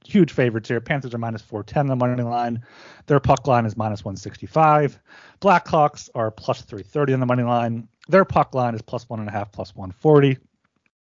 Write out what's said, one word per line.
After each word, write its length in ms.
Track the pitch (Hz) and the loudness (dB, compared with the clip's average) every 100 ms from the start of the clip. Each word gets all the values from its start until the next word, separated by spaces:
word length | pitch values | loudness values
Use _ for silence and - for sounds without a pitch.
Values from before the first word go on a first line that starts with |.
| - | -2
huge 280 | 208 160 | 2 2
favorites 360 | - 123 110 - | 2 0 -2 -4
here. 120 | 117 | -6
Panthers 320 | 117 147 131 | -4 -6 -6
are 40 | 117 | -8
minus 240 | 117 110 | -6 -8
four 220 | - 107 | -10 -12
ten 260 | 104 156 143 | -6 -2 -2
on 80 | 127 | 0
the 80 | 123 | -2
money 140 | 123 | -2
line. 420 | 117 120 120 117 - - - - - | -4 -4 -4 -6 -10 -20 -20 -18 0
Their 140 | 143 | 0
puck 280 | - 135 143 | 2 0 2
line 180 | 120 113 | 2 0
is 120 | 113 | -4
minus 260 | 110 104 | -6 -6
one 140 | 107 95 | -10 -12
sixty-five. 800 | 104 - - 160 156 151 143 - _ - - - | -14 -16 -6 2 4 4 2 -4 _ -20 -20 -2
Blackhawks 680 | 196 175 - 160 147 - - | 2 2 2 2 2 0 -12
are 160 | 127 110 | -4 -4
plus 320 | - - 120 | -6 -6 -6
three 220 | - 104 | -8 -16
thirty 300 | - 151 139 | -8 -4 0
on 80 | 131 | 0
the 40 | 127 | 0
money 180 | 123 | 0
line. 440 | 120 120 117 117 - _ - | 0 -2 -2 -6 -12 _ 0
Their 160 | 185 185 | 2 4
puck 280 | 165 135 | 0 0
line 220 | 131 120 110 | -2 -4 -6
is 60 | |
plus 280 | - 120 - | -10 -12 -10
one 120 | 110 | -12
and 80 | 104 | -8
a 20 | |
half, 200 | 104 101 | -8 -10
plus 240 | - 107 - | -12 -14 -12
one 160 | 95 | -14
forty. 460 | - 156 147 139 131 _ _ _ _ _ _ _ | -2 6 6 6 0 _ _ _ _ _ _ _